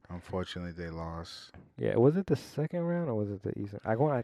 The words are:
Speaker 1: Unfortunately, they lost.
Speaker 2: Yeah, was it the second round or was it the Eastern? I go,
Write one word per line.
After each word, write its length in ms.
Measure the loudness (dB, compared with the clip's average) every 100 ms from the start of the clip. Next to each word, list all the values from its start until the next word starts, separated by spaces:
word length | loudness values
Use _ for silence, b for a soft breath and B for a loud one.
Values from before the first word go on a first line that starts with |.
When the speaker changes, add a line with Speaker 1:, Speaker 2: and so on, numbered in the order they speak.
| -12
Speaker 1:
Unfortunately, 640 | -12 -4 -4 -2 -6 -8
they 160 | -6 -6
lost. 600 | -6 -6 -6 -8 -12 -18 -20 -16 -2
Speaker 2:
Yeah, 180 | 2 6
was 200 | 6 6
it 100 | 2
the 100 | 0
second 460 | -2 -4 -2 -2
round 260 | 0 0 0
or 60 |
was 160 | 0 -2
it 120 | -4
the 160 | -4 -4
Eastern? 220 | -6 -4
I 100 | 0 2
go, 260 | 4 2